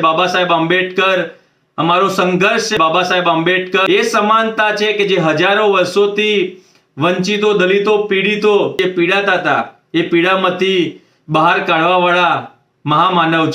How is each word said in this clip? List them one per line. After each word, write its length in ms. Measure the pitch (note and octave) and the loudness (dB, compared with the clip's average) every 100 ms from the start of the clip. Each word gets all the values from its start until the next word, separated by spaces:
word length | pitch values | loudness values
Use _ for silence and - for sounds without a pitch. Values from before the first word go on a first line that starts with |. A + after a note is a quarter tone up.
| D#3+ | 2
બાબા 220 | E3 F3+ | 2 0
સાહેબ 200 | F#3 F3 E3 | 0 0 0
આંબેડકર 600 | E3 F#3 F#3 F#3+ F#3+ F#3 E3 - _ _ _ - | 0 0 -2 -2 0 0 -4 -10 _ _ _ -4
અમારો 340 | E3 F3+ F#3+ F#3+ | 0 0 0 0
સંઘર્ષ 500 | F3+ F3 G3+ A3+ - | 0 0 0 0 -2
છે. 100 | F#3+ | 0
બાબા 200 | D#3+ F3+ F3+ | 2 0 0
સાહેબ 220 | F#3 E3+ | 0 0
આંબેડકર 520 | D#3+ E3+ F#3 F#3 F#3 F#3 G#3 | 0 0 0 0 0 2 2
એ 20 | A#3 | 2
સમાનતા 580 | A3 G#3 A3+ A3 G#3+ G#3+ G3+ | 0 2 2 0 -2 -2 0
છે 140 | G#3+ | -2
કે 140 | G#3 F#3+ | 0 0
જે 80 | F#3 D#3+ | 0 0
હજારો 400 | D3+ F#3 G#3 G#3 | 0 0 2 2
વર્ષોથી 680 | F#3+ F3 G3+ G3+ G3+ G#3 G3+ F3 - - _ _ - | 2 0 0 0 0 0 0 -2 -8 -20 _ _ -4
વંચિતો, 540 | E3+ F#3+ F#3 G#3 G#3+ G3 | -2 0 -2 0 0 2
દલિતો, 400 | F3+ G3+ G#3 G#3 G#3 | 2 2 2 0 0
પીડિતો 460 | G3 G3 G#3 G#3 G3 C3+ - | -2 -2 0 2 2 0 -2
જે 100 | F3+ F3+ | -2 0
પીડાતા 420 | E3+ G3 G3+ F3+ | 0 0 0 0
હતા 200 | D#3 B2+ - - _ | 0 -2 -4 -12 _
એ 140 | E3 E3+ | -4 0
પીડામાંથી 680 | E3+ F3+ F#3+ F#3 F3+ F#3+ F#3 D3 - _ _ - | 0 2 0 -2 -2 -2 0 -2 -6 _ _ -4
બહાર 280 | D#3 E3 F#3+ F3+ | 0 2 0 0
કાઢવાવાળા 680 | E3 E3 F3+ F3+ F3+ F3 C3+ A#2 - _ _ | 0 2 2 2 0 0 -2 -6 -20 _ _
મહામાનવ 640 | C#3+ D3+ F3+ F3+ D#3+ D#3+ D3+ | -2 0 2 0 0 0 0